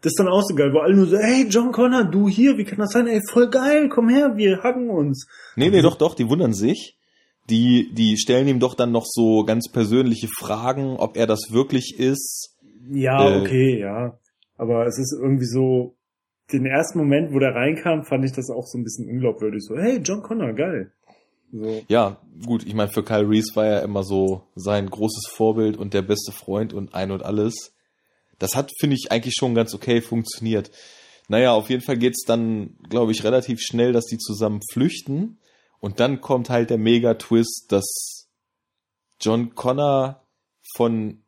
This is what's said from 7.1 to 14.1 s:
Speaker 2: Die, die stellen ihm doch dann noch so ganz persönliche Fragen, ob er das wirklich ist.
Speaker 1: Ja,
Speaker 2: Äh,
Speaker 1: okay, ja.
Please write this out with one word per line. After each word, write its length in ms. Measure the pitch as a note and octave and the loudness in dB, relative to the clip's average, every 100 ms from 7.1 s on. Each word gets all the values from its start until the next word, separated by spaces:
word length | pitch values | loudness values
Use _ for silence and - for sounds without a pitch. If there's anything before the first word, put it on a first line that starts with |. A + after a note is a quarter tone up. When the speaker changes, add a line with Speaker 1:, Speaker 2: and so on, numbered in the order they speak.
| _ _ _ - | _ _ _ -2
Speaker 2:
Die, 400 | A2+ A#2+ B2 - | 2 6 4 2
die 220 | A2 A2+ G#2+ | 2 2 2
stellen 300 | - B2+ C#3 | 2 2 4
ihm 140 | B2+ | 2
doch 140 | B2 - | 0 0
dann 180 | A#2+ | 0
noch 100 | A#2 A2+ | 0 -2
so 380 | - A2+ A2 | 0 4 4
ganz 260 | G#2+ A2 A#2 | 4 0 -2
persönliche 600 | - G#2+ A#2+ C3 A2+ A2 - | -2 2 2 2 0 -4 -10
Fragen, 560 | - G#2+ - C#3 C3+ B2+ | -8 -6 -4 -4 -4 -4
ob 220 | A2+ - | -4 0
er 100 | A2+ | 0
das 240 | A2 - | 0 0
wirklich 480 | A2 C3+ C3+ B2 - | 0 0 -2 -4 -2
ist. 560 | C3 C3+ - - - _ _ A2 B2 | 0 0 -6 -12 -14 _ _ -20 -8
Speaker 1:
Ja, 380 | C#3 B2+ C3+ C3+ | -4 0 4 4
Speaker 2:
Äh, 120 | G2 | 4
Speaker 1:
okay, 360 | G2 C3 C3 A#2+ | 2 2 4 2
ja. 360 | G2 G#2 B2 | -2 -4 -6